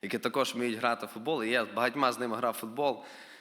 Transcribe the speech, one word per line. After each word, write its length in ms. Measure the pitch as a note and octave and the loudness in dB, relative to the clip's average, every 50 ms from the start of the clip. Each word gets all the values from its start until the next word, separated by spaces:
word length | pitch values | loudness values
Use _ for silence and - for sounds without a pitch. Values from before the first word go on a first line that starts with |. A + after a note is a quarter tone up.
які 180 | - G2+ A#2+ A#2 | -8 -4 -2 0
також 360 | - B2 A2+ C#3 C3 A#2 - | 0 0 2 2 2 2 0
вміють 220 | A#2 A#2+ B2 A2+ A2 | -2 -2 -2 -2 0
грати 280 | A#2+ A#2+ A#2 - G#2+ | 2 2 2 0 -2
в 40 | G2+ | -8
футбол, 340 | - A2 A2+ C#3 D#3+ C#3+ A2 | -10 -8 -2 -2 0 0 2
і 60 | A2 | 2
я 160 | A#2+ B2 A2+ | 2 2 2
з 20 | G2+ | 2
багатьма 440 | G#2 G#2+ A#2+ B2+ B2 C#3+ C#3 B2+ | 0 2 2 2 2 4 2 2
з 80 | A#2 G#2+ | 4 2
ними 180 | B2 A#2+ A2+ A2+ | 0 -2 -2 0
грав 160 | B2 A#2 A2 | 0 0 0
в 40 | - | -2
футбол. 460 | - A2 A2+ C3 D3 C#3+ B2 - - - - - - - - - | -6 -6 -2 0 2 2 2 0 -4 -14 -16 -16 -18 -18 -20 -20